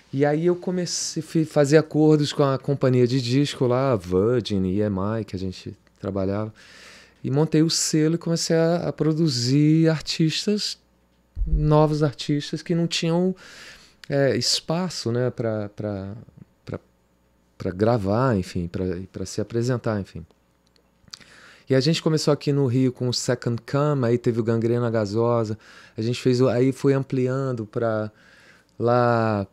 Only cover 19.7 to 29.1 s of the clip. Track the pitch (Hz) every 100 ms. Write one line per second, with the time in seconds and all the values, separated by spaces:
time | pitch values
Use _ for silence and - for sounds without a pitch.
19.7 | 123 120 107 92 82 80 _ _ _ _
20.7 | _ _ _ _ - - - - - -
21.7 | 131 131 165 165 156 156 147 - 143 135
22.7 | 131 131 - 123 117 - 123 123 117 -
23.7 | 143 151 143 117 120 123 113 113 117 113
24.7 | 120 120 113 104 107 117 120 107 107 -
25.7 | - - - 110 123 131 123 127 117 131
26.7 | 131 143 135 135 135 127 131 135 120 107
27.7 | 120 117 107 107 - - - - - _
28.7 | - 117 123 120